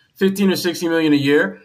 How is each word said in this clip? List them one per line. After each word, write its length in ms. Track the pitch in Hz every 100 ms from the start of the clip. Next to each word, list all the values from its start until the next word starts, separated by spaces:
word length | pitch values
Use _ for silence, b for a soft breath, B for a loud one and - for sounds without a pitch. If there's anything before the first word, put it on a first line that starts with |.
| b
fifteen 360 | - 190 196 196
or 40 | 170
sixteen 340 | 180 165 170
million 220 | 165 156
a 40 | 147
year. 440 | 139 147 196 B